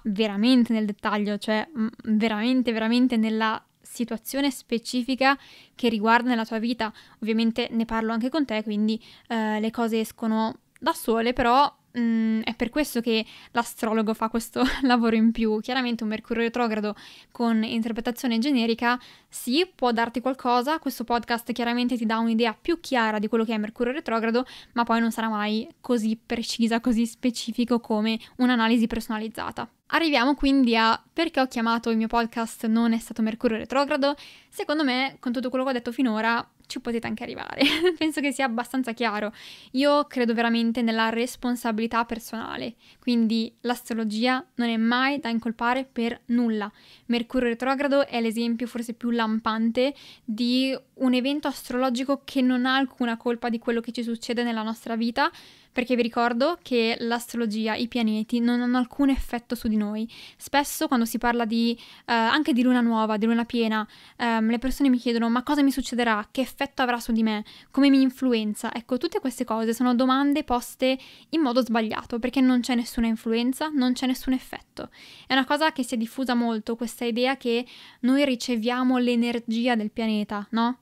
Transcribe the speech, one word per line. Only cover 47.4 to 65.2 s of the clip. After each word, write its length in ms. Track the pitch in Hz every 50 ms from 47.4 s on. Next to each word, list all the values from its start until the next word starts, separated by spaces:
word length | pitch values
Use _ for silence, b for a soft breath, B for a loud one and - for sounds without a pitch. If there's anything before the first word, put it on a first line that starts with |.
| 247 240
retrogrado 580 | 233 233 233 262 269 262 294 277 277 277 277
è 140 | - - 233
l'esempio 460 | 226 226 208 226 233 233 233 226 254
forse 260 | 226 - 233 233 247
più 180 | 233 - - 240
lampante 840 | 233 233 226 220 220 220 - 226 220 220 226 233 226 254 254 277 269 B B B B B B
di 540 | - 214 214 240 240 247 254 262 269 262 - - _ _
un 180 | - 262 254 247
evento 340 | 254 240 277 285 302 285 294
astrologico 720 | 262 - - - 247 247 262 262 240 240 269 269 277 269 -
che 180 | - - 277
non 240 | 254 254 254 247 247
ha 100 | 262 262
alcuna 400 | 269 277 262 - - 247 233 226
colpa 320 | 226 - 240 240 233 - 240
di 100 | 226 233
quello 220 | - 254 233 233
che 120 | 226 240
ci 100 | 226 247
succede 400 | 233 233 233 226 - - 240 240
nella 200 | 240 240 233 220
nostra 320 | 214 220 226 - - 240 226
vita, 360 | 226 233 233 233 - 285 339 B B B B B B B B
perché 220 | _ 262 240 247 254
vi 80 | 233
ricordo 560 | 240 233 - 247 233 240 247 233 269 320 349 -
che 360 | - - 254 233 226 226 233 -
l'astrologia, 760 | 233 233 233 240 233 - - 233 233 214 202 220 214 220 214
i 120 | - 247
pianeti 540 | 233 - 247 233 214 214 214 220 - 240 240
non 200 | 233 240 240 240
hanno 180 | 247 247 247 254
alcun 320 | 247 254 - - 285 277
effetto 440 | 269 - - - - 240 233 - 247
su 140 | 233 - 233
di 80 | 214
noi. 340 | 214 208 208 214 214 220 226 B B B B B
Spesso 520 | - - - - 277 285 - - - 311 302
quando 160 | 277 240 233 226
si 100 | - 226
parla 260 | - 240 233 240 233
di, 320 | 214 233 226 233 233 233 B B B B B B
eh, 80 | -
anche 400 | 240 226 226 233 - 311 294 -
di 100 | 277 233
luna 180 | 240 254 254 247
nuova, 360 | 233 233 226 220 220 214 220
di 100 | 208 220
luna 180 | 226 233 233 233
piena, 420 | - - 233 226 220 220 214 214 B B B B B B
ehm, 340 | - 247 233 226 226 220 220
le 80 | 233 233
persone 300 | 262 262 262 - 285 269
mi 100 | 247 240
chiedono: 300 | - 247 233 233